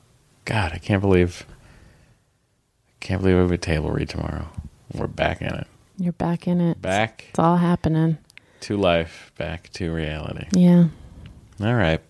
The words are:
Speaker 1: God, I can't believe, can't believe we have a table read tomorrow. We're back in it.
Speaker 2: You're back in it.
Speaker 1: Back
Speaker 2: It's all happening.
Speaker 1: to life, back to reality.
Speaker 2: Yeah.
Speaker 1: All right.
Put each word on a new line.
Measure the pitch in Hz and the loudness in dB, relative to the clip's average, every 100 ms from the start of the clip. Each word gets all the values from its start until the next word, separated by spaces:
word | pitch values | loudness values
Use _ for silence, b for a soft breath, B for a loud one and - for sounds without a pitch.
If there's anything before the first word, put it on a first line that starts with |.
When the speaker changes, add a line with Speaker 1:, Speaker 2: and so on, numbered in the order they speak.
| _ _ _ _ - | _ _ _ _ -6
Speaker 1:
God, | 113 87 | -4 -4
I | 80 | -4
can't | - 101 | -2 0
believe, | 98 92 87 - - b b b b b b b b _ _ _ _ _ _ _ | 4 4 4 -2 -18 b b b b b b b b _ _ _ _ _ _ _
can't | - 95 | -6 0
believe | 95 90 | 4 4
we | |
have | 90 | 4
a | 85 | 0
table | - 78 76 | 0 -2 0
read | 73 76 | -4 -4
tomorrow. | 80 78 78 78 - - - - | -6 -6 -8 -10 -12 -16 -18 -14
We're | - - | -8 -8
back | - 156 - | -2 -4 -2
in | - | -6
it. | - - _ _ - | -8 -10 _ _ -8
Speaker 2:
You're | 175 | -6
back | - 170 170 - | -4 -4 -4 -2
in | 175 | 0
it. | 170 - | 0 -2
Speaker 1:
Back | - 98 110 - - | -2 -2 -2 -6 -8
Speaker 2:
It's | - | 0
all | 165 175 | 2 2
happening. | 175 175 160 160 160 156 _ B B _ | 2 0 0 0 0 -2 _ B B _
Speaker 1:
to | - 101 | -6 0
life, | 92 85 82 - - - | 2 2 0 -10 -16 -10
back | 82 82 - | -8 -8 -12
to | - 85 | -8 -6
reality. | 82 76 78 - - - | -4 -4 -6 -8 -10 -2
Speaker 2:
Yeah. | 180 175 175 170 B B B B B - - | 4 6 6 4 B B B B B -18 -6
Speaker 1:
All | 104 120 | -2 2
right. | 85 80 | 2 0